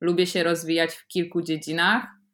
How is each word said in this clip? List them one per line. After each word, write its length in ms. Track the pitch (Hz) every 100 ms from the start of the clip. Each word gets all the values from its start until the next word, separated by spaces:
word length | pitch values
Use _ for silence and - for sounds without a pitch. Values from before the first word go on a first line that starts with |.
Lubię 260 | 170 175 180
się 160 | 180
rozwijać 520 | 170 165 165 165 165
w 120 | - -
kilku 360 | 185 170 175
dziedzinach 640 | 165 156 156 165 180 240 - - _